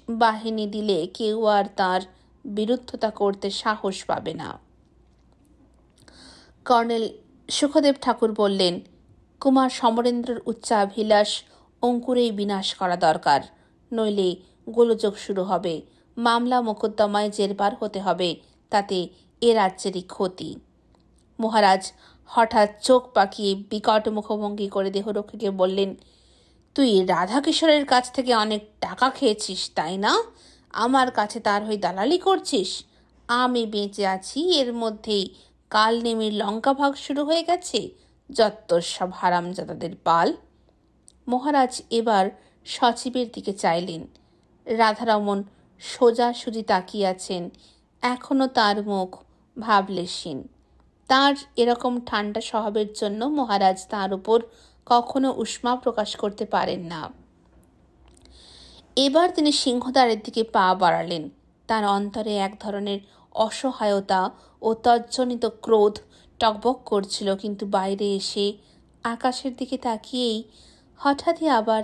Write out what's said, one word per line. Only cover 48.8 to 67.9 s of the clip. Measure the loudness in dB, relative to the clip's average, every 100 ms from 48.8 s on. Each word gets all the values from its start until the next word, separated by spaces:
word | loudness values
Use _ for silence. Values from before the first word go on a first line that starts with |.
মুখ | -2 -2 -4 -8 -20 _ _ -8
ভাবলেশীন। | 2 2 2 -4 -6 -8 -8 -10 -12 _ _ _ _ _ 0
তার | 4 4 2 -4 0
এরকম | 2 2 0 -4 -4
ঠান্ডা | -4 -4 -6
স্বভাবের | -4 -2 -2 -2 -4
জন্য | -4 -6 -4 -4
মহারাজ | -2 0 2 2 2 -6
তার | -4 -4
উপর | -4 2 2 0 _ _ _ 2
কখনো | 2 2 0 0 -2
উষ্মা | -6 -4 -4 -2
প্রকাশ | -2 -2 -4 -4
করতে | -6 -4 -4
পারেন | -2 -2 -4
না। | -8 -10 -12 -14 _ _ _ _ _ _ _ _ _ _ -20 -20 -20 -20 -20 -20 _ 0
এবার | 2 4 2
তিনি | 2 2
সিংহদ্বারের | 2 0 -2 0 2 4 2
দিকে | -4 -4
পা | -2 2 2 4
বাড়ালেন। | 2 2 -2 -6 -8 -16 _ _ -4
তার | -2 2
অন্তরে | 0 -2 -6 -4 -2
এক | -4 -6
ধরনের | -8 -6 -6 -8 -10 _ _
অসহায়তা | -2 -2 -2 -6 -2 0 0 2 0 0 -6 _ -6
ও | -2
তজ্জনিত | 2 4 4 2 -4 -2 -2 -4
ক্রোধ | -4 2 4 4 2 -18 _ _ 0
টকবক | 0 2 -2 -2 -2
করছিল, | -2 -2 -4 -2 -2
কিন্তু | -4 -6 -2
বাইরে | -2 0